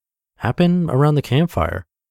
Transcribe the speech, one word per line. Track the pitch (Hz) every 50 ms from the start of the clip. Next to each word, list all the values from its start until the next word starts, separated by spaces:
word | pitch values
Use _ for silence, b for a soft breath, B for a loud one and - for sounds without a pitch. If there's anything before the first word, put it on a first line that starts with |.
| _ _ _ _ _ _ _ _
Happen | - 113 - - 175 175 175 180 170 -
Around | - 131 143 151 151
the | 143
Campfire, | - - 123 139 175 165 - - 80 82 85 90 - _ _ _ _ _